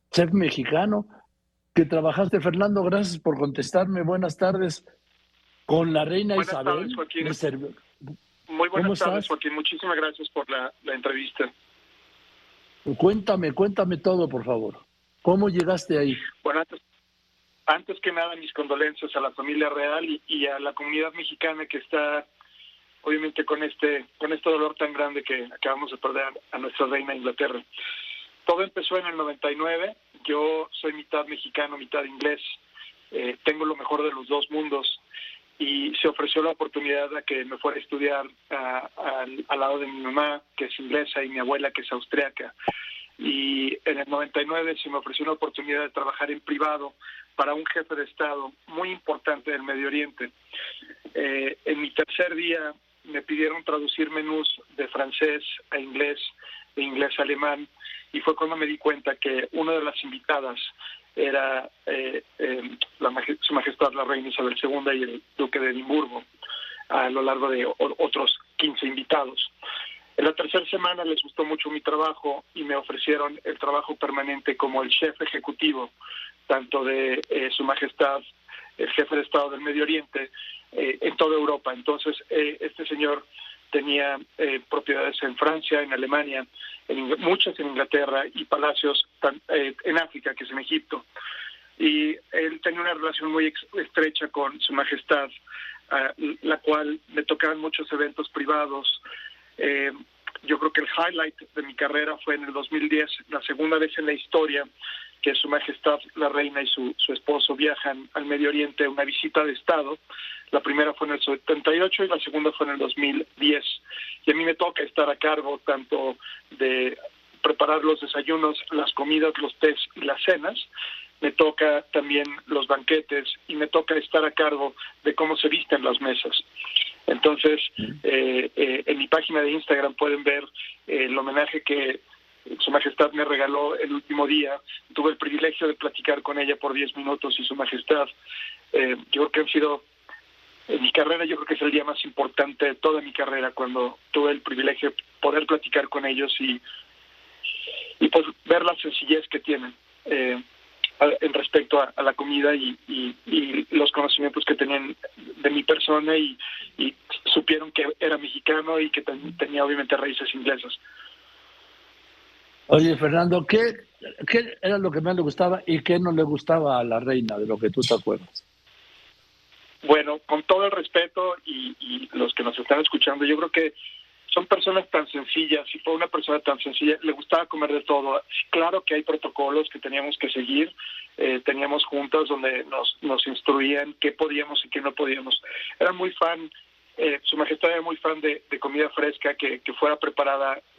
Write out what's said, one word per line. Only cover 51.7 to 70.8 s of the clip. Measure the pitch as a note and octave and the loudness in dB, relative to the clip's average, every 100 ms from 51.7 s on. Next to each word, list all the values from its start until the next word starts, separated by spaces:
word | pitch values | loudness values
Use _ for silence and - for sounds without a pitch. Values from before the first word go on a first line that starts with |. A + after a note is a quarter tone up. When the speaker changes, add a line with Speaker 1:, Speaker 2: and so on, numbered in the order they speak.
| D3 | -4
Speaker 2:
mi | D3 | -2
tercer | - D#3 - F3+ | -2 -2 0 0
día | E3 E3+ E3 D3+ D3+ _ _ | 0 -2 -2 -4 -10 _ _
me | D#3+ D3 | -12 -10
pidieron | C#3 D3+ D#3 D#3+ | -4 0 0 0
traducir | D#3+ D3 D3 - D3+ | -2 -2 -2 -2 -2
menús | D#3 D#3 D#3 D3 - - - | -2 -2 0 0 -4 -8 -6
de | C3+ | -4
francés | D#3 C3+ - D3+ D3 - - - | -2 -4 2 2 0 -6 -12 -8
a | C#3+ | -6
inglés, | C3+ C3 C#3+ C#3 - - - - - | -6 -2 -2 -2 -8 -12 -20 -20 -12
de | - | -6
inglés | C#3 C3+ C#3 - | -4 0 0 0
a | |
alemán, | C#3+ C#3+ D3 C#3+ D3 _ - - - | 0 0 0 -2 -8 _ -18 -18 -10
y | D3 | -2
fue | D#3+ D#3 | 0 0
cuando | D#3+ D#3+ | -2 -2
me | D3+ | -2
di | D3+ | 0
cuenta | D3+ C#3+ C#3 C3 | 0 0 -2 -2
que | C#3 C3 C3+ | -2 -2 -2
una | E3 D#3+ | -2 0
de | D#3+ | 0
las | D3 - | -2 -6
invitadas | C#3 C3 - D3 C3 A#2+ - - - - _ | -10 -8 -2 -2 -2 -6 -10 -12 -18 -18 _
era, | - C#3 C#3 C3+ C3 - _ - | -2 0 2 0 -2 -4 _ -6
eh, | C#3 C3 D3 - - | -4 -4 -6 -10 -6
eh, | C#3 B2+ B2 B2 - _ | -4 -2 -6 -8 -10 _
la | C3 | -2
maje-, | B2+ - D3+ | 0 -4 -2
Su | - | 0
Majestad | C#3+ C#3 B2+ C#3 | 0 0 2 2
la | C3+ | 2
Reina | C3+ C3+ C3 | -2 -2 -2
Isabel | B2+ B2+ A#2+ | -2 -2 0
segunda | C#3 C#3+ C#3 | 0 0 0
y | C3+ | 0
el | B2 A#2 - - | -2 -6 -12 -4
Duque | C3 C#3 | -2 0
de | C3 | 0
Edimburgo, | B2+ C3 D3+ C3 A#2+ - _ - - - - - | -2 0 0 0 -6 -12 _ -14 -14 -14 -16 -2
a | - B2+ | 0 2
lo | C3 | 2
largo | C3+ C3 C#3 | 2 2 2
de | B2+ | 2
o-, | B2 - | 0 0
otros | C3+ - D#3 D3+ - - - - | 0 2 0 2 0 0 -4 -2
quince | D3+ C3+ C3+ | -2 0 -4
invitados. | C3 B2+ D3 C3 C3+ - - - - - - - - | -4 0 2 2 -4 -6 -8 -12 -12 -12 -16 -6 2
En | D3 | 2
la | |
tercera | D#3 D#3 F#3 E3+ | 2 0 0 0
semana | F#3+ | 0